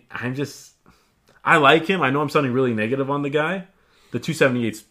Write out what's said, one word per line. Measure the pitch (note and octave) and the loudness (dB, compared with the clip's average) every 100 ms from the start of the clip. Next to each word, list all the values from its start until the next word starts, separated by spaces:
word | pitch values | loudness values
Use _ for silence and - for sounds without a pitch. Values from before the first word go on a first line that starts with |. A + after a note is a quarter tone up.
| _ | _
I'm | - A#2+ C3 | -10 -8 -8
just, | C#3 - - _ _ _ _ _ _ _ | -10 -12 -20 _ _ _ _ _ _ _
I | - D#3+ | 2 6
like | C#3 D#3+ D#3+ | 6 6 2
him. | F#3 | 0
I | C3+ | 0
know | C#3+ | 0
I'm | C#3+ | 0
sounding | D#3 C3+ | 0 0
really | B2 B2+ | 0 0
negative | A2 A2 C3+ C3 | 0 -2 -2 -2
on | C#3+ | -4
the | C#3+ | -2
guy. | D3 D#3 F#3+ F#3 _ _ _ _ | -2 -2 -6 -10 _ _ _ _
The | A#2+ | -8
two | - | -6
seventy-eight's | D3+ C#3 B2 A2+ - _ | 0 2 2 -4 -6 _